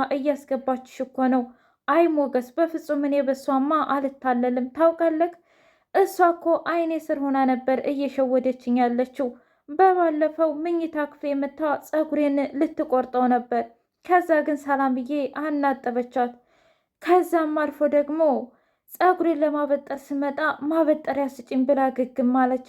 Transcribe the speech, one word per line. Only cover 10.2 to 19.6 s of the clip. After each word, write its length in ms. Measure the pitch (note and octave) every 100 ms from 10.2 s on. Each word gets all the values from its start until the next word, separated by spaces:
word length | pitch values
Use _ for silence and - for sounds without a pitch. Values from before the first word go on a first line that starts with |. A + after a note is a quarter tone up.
| D#4 D#4 D#4+ D4
ምኝታ 420 | E4 E4+ E4 D#4 D4
ክፍሌ 260 | - D4 C#4
መታ 240 | C#4 C#4 D#4 C#4
ፀጉሬን 540 | - D#4 D#4 D4 D4 C#4 C4+ C4+
ልትቆርጠው 680 | D4+ - D4+ B3+ B3 B3 B3+
ነበር። 360 | B3 A#3+ A#3+ A#3 _ _ _ -
ከዛ 240 | F4+ F4 D#4
ግን 160 | D4+ D4
ሰላምዬ 540 | C#4 C4+ C4+ B3+ B3 D4 C4 -
አናጠበቻት። 960 | D4+ D4 C#4 C4+ B3+ A#3 B3 C4+ A#3+ B3 _ _ _ _ _ _
ከዛም 520 | - F4+ F4 E4+ D#4 D4+
አልፎ 220 | D4 D4 D4
ደግሞ 320 | D4 C#4+ D#4 B3 - B3 _ _ _ _
ፀጉሬን 480 | - F4 F4+ E4+ D4
ለማበጠር 580 | D4+ D4